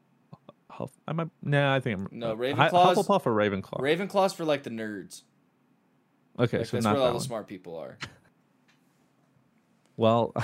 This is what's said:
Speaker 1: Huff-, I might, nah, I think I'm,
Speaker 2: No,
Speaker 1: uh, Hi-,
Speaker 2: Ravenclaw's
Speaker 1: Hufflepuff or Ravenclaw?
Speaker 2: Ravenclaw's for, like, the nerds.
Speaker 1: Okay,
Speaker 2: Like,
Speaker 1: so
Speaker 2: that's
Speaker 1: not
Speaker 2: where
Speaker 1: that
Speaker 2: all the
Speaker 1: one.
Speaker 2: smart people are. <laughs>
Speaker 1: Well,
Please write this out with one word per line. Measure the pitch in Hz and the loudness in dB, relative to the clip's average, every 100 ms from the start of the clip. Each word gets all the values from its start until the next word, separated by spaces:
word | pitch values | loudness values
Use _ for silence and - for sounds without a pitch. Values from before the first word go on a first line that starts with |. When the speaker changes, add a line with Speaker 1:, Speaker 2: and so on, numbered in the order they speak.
| _ _ _ - - - - | _ _ _ -20 -20 -20 -18
Speaker 1:
Huff-, | - - - - | -10 -10 -10 -8
I | |
might, | 160 160 - | -6 -6 -8
nah, | 143 143 143 | -2 2 2
I | 135 | 0
think | 123 95 | 0 -4
I'm, | 98 | -6
Speaker 2:
No, | 113 117 | -6 -6
Speaker 1:
uh, | 110 127 131 | -2 -2 2
Hi-, | 156 | 4
Speaker 2:
Ravenclaw's | 175 180 180 | 6 6 4
Speaker 1:
Hufflepuff | 196 196 - | 2 0 2
or | |
Ravenclaw? | 107 104 98 - - | 2 2 0 -6 -4
Speaker 2:
Ravenclaw's | 135 165 196 196 190 | 0 0 0 0 0
for, | 190 160 | 0 -2
like, | 143 | -2
the | 139 | -4
nerds. | 113 110 101 90 - _ _ _ _ _ _ _ _ _ _ _ - | -8 -8 -8 -12 -18 _ _ _ _ _ _ _ _ _ _ _ -2
Speaker 1:
Okay, | 120 - | 0 0
Speaker 2:
Like, | 113 | -2
Speaker 1:
so | 120 | 0
Speaker 2:
that's | |
Speaker 1:
not | 113 | 2
Speaker 2:
where | 139 | 4
Speaker 1:
that | 127 | 2
Speaker 2:
all | |
the | 117 | 0
Speaker 1:
one. | 131 | -4
Speaker 2:
smart | 113 98 | -8 -8
people | 95 87 82 | -14 -12 -12
are. | 69 87 | -12 -12
<laughs> | - - _ _ _ _ _ _ _ _ _ _ _ _ _ _ _ _ _ - | -16 -16 _ _ _ _ _ _ _ _ _ _ _ _ _ _ _ _ _ 2
Speaker 1:
Well, | 110 117 113 - | 4 4 2 -2